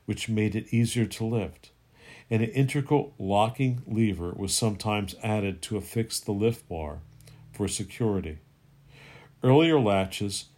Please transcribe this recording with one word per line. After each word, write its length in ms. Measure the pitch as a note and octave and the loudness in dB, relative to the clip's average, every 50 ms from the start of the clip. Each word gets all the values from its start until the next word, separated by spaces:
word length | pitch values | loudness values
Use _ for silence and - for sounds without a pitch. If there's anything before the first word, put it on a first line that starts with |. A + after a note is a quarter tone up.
| - | -8
which 240 | - G#2 - - - | -6 -6 -6 -4 -4
made 260 | A2 G#2+ G#2+ G#2 F#2 | 0 0 0 0 0
it 140 | A2 - - | -2 -4 0
easier 380 | A2+ A#2 A#2 A2+ - A#2+ A2 | 2 2 2 2 2 0 -2
to 180 | G2 - - A2+ | -2 -2 -6 -4
lift, 460 | A2 A#2+ A2+ F#2 D#2 - _ - - _ _ _ _ _ _ - - - - - - | -2 -2 -2 -4 -4 -8 _ -20 -20 _ _ _ _ _ _ -20 -20 -20 -18 -6 -2
and 140 | A#2 A2 | 0 0
an 80 | A2+ A2 | 0 0
integral 640 | - C3 C#3 C3 - D3 C3+ - D3 C#3+ - - - - | 2 2 2 2 2 -2 0 2 2 2 2 0 -8 -8
locking 640 | F#2+ F#2+ G2+ G2+ G#2+ B2 B2 - C3+ B2+ B2 B2 - | -4 0 2 2 2 2 2 0 0 0 0 -2 -4
lever 480 | - - A2+ A2+ G#2 F#2 D#2+ E2+ F2 - | -4 0 2 2 2 2 -2 -4 -6 -6
was 180 | - G2 F#2+ - | -6 -4 -2 -2
sometimes 600 | - A#2 A2 G2+ F#2+ - G#2+ G#2+ G#2 G2+ F#2 - - | 0 0 0 -2 -2 -2 -2 0 0 -2 -4 -8 -8
added 400 | - A2 G#2+ G#2+ G2 G2 F#2 E2 | -4 -2 -2 0 0 -2 -4 -6
to 160 | - - A2 G2+ | -8 -6 -6 -6
affix 420 | F#2+ - - A#2 A2 - - - | -6 -4 -2 -4 -2 -2 -4 -8
the 120 | - A2+ | -4 -4
lift 360 | G2+ G2+ A2 A#2 A#2 - - - | -2 2 2 0 0 0 -8 -10
bar 300 | F2+ D#2+ D#2 D2 D2 D#2 - - - - - - - - - - - | -8 -8 -6 -8 -8 -12 -14 -18 -20 -20 -20 -20 -20 -20 -20 -18 -6
for 140 | - G2+ F#2 | -4 -4 -4
security. 680 | - - G#2 - - - A#2+ G#2+ G2+ F#2+ F#2 E2 D#2 D#2 _ _ _ _ _ _ _ _ _ - - - - - - - - - _ - | -2 -6 -8 -8 -4 -2 0 0 0 0 -4 -6 -10 -12 _ _ _ _ _ _ _ _ _ -20 -20 -20 -20 -20 -20 -20 -20 -20 _ 0
Earlier 380 | - B2+ C3 D3+ E3 E3 D#3+ C#3+ | 4 6 6 8 8 6 6 4
latches 640 | A#2 G#2 G2 F#2+ F#2+ F#2+ - - G#2 G2+ F#2+ - - - _ | 4 4 4 4 2 0 -4 -6 -6 -4 -6 -8 -10 -12 _